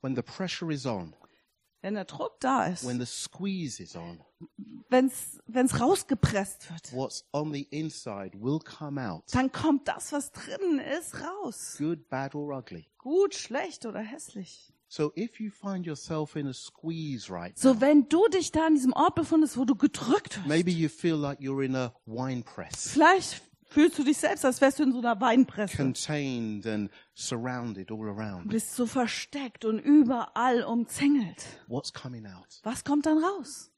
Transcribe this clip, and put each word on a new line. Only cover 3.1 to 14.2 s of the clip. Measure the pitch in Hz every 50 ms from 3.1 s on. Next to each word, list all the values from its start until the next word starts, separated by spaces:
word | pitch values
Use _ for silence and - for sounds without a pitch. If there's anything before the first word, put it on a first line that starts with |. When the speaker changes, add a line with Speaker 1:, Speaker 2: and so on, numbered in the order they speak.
| - - - - _ - 180 202 190 185 170 135 107 - 90
Speaker 1:
is | - -
on, | - 85 87 87 85 - _ _ _ 165 - _ - 202 - - - - _
Speaker 2:
wenn's, | 254 254 262 269 - - - - - - _
wenn's | - 226 254 254 262 - -
rausgepresst | 233 269 392 381 - _ 277 - - - - 202 190 196 - - - -
wird, | 170 165 _ - 127
Speaker 1:
what's | 127 135 127 - - - _ _
on | 143 151 156 147
the | 143 143 _
inside | - 151 156 160 151 - - 123 104 98 98 92 -
will | 98 107 127 143 160
come | - - - - 156 147 143 139
out. | 131 - 80 80 - - -
Speaker 2:
dann | 247 262 262
kommt | - - - 320 294 269 - -
das, | - - - - -
was | 285 - - _
drinnen | - - - 539 - 392 359 320 277
ist, | 247 - 269 330 339 - - - -
raus. | 311 370 403 403 285 - - - - - -
Speaker 1:
Good, | 147 156 170 160 - _
bad | - 131 135 135 -
or | 147 147 147 143
ugly. | 135 123 - 92 85 78 _ _ _
Speaker 2:
Gut, | _ 254 302 370 403 403 -
schlecht | - - - 226 269 - 370 277 - -
oder | 233 208 -
hässlich. | 220 214 240 311